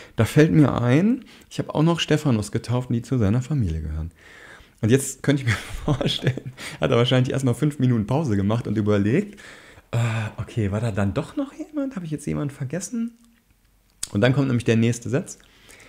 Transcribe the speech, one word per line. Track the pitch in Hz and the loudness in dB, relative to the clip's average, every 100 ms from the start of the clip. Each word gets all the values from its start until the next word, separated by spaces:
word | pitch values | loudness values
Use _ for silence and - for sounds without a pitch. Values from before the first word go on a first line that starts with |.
| - - | -12 -2
da | 113 | 2
fällt | - 156 | 6 6
mir | 170 143 - | 6 6 4
ein, | 120 131 202 262 - - - | 2 4 4 0 -4 -20 -14
ich | - | -10
habe | 143 | -6
auch | - | 0
noch | 156 165 | 2 2
Stephanus | - 151 147 113 104 | 0 0 2 0 0
getauft | 120 - 123 123 | -6 -2 -4 -2
und | 117 | -4
die | |
zu | 117 131 | -2 0
seiner | 101 117 | 2 2
Familie | 127 151 101 80 | 0 -2 -2 -2
gehören.“ | 76 78 80 - - - - - - _ | -4 -6 -8 -12 -20 -20 -20 -20 -20 _
Und | 110 | 2
jetzt | 131 131 - | 2 2 -4
könnte | - 143 | -2 0
ich | 120 | 0
mir | 98 | -2
<laughs> | - - - | -4 -8 -4
vorstellen, | 147 - - - 131 - - - - | -2 -2 -2 -2 -4 -8 -14 -14 -4
hat | - | 0
er | 123 | 2
wahrscheinlich | 120 131 127 | 4 2 2
erstmal | - 131 120 | 0 0 0
fünf | 151 143 | 0 0
Minuten | 127 120 101 | 2 2 0
Pause | 131 160 101 | 0 0 0
gemacht | 98 113 - | 2 0 0
und | 104 | -2
überlegt, | 104 104 101 139 208 - - - - - _ | 2 2 4 2 0 -8 -20 -20 -20 -20 _
„Äh, | 117 117 113 110 - | -2 -2 -2 -6 -8
okay, | 104 - 104 | -8 -2 -2
war | 104 | -2
da | 117 | -2
dann | 101 101 | -2 -2
doch | 92 160 - | -2 -4 -6
noch | 269 | -6
jemand? | - 311 302 269 226 | -8 -10 -6 -6 -6
Habe | 170 | -8
ich | |
jetzt | 151 - | -8 -4
jemanden | 151 147 | -4 -4
vergessen?“ | 131 131 156 190 233 233 - _ _ _ _ _ _ _ _ - | -6 -8 -6 -6 -6 -6 -8 _ _ _ _ _ _ _ _ -6
Und | 104 | 0
dann | 120 | 2
kommt | 135 135 | 2 2
nämlich | 123 113 | 0 2
der | 113 | 4
nächste | 117 120 120 | 4 0 -2
Satz. | 127 190 - _ _ - - | -4 -4 -12 _ _ -20 -20